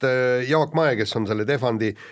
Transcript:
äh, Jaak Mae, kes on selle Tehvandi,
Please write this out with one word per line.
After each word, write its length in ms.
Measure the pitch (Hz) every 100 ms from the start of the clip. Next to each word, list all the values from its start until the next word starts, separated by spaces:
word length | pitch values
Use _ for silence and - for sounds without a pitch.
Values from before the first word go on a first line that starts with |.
äh, 400 | 131 127 127 123 127
Jaak 300 | 156 151 160
Mae, 140 | 156
kes 220 | 113 107 117
on 60 | 104
selle 160 | 107
Tehvandi, 460 | 107 143 123 110 110 104 -